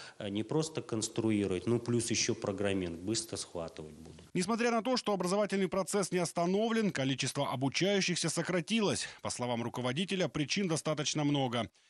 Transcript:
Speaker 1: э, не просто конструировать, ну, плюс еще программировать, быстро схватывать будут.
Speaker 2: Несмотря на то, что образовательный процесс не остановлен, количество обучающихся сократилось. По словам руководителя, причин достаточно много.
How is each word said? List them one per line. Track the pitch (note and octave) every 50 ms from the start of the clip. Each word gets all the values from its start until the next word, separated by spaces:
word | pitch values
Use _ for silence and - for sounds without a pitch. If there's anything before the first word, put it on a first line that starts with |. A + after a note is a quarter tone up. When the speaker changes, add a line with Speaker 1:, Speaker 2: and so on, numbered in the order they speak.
| - - - -
Speaker 1:
э, | A2 G2+
не | G2 G#2 G#2+
просто | - C#3 D#3 D3+ - - A#2+ -
конструировать, | - A#2 A2 G#2+ - - - A2 A2+ G#2+ G#2 G2+ F#2+ F#2 F2+ -
ну, | A2+ A#2+ A#2
плюс | A#2 A#2+ A#2+ A#2+ A#2 -
еще | A2 - - - A2+
программировать, | - - G#2 F#2+ F#2 G2+ G2+ F#2+ F#2+ F2+ E2+ E2 E2
быстро | F2+ G#2 A2+ A2+ - - G2 -
схватывать | - - - F2 E2 E2 - - - D#2 D2+
будут. | D2+ D#2+ E2 - - - - -
Speaker 2:
Несмотря | F3 F3 F3+ A#3 G#3+ A#3+ A#3+
на | A#3 A3+ F#3+
то, | C4 B3+ A#3
что | - G#3 G#3
образовательный | F#3 F3+ F3 F#3+ G#3 G#3 F#3 G3+ G3 F#3+ D#3+
процесс | F3+ F#3+ F3+ - - G#3 F3+ - F3+
не | F3+
остановлен, | E3+ - - F3 E3+ F3 F#3+ G3+ A3 A#3 A3+ A3+ G#3+ F#3+
количество | - - C3 C3+ C3+ - C#3 B2 - C#3+ C#3 A2
обучающихся | C3+ B2+ C3+ C3+ - - F3 G3 G3+ G3 - F3+ E3+ - - D#3+
сократилось. | - F3 D#3+ - F3 F3+ D#3 - A3 A#3 G#3 E3+ A#2+ - - - - - -
По | G#2
словам | - - B2 B2 A#2+ A#2 A#2
руководителя, | A#2 - C3+ A#2+ B2+ B2 D#3 G3+ E3 G3 F#3 F3 -
причин | - D#3 D3 C3 - G3 G3+ E3+
достаточно | D#3+ C#3 - D#3+ D3+ D3 D3 - - D#3 D3
много. | C#3+ C#3+ C#3+ C3+ B2 A#2 A#2+ A2 - - _ _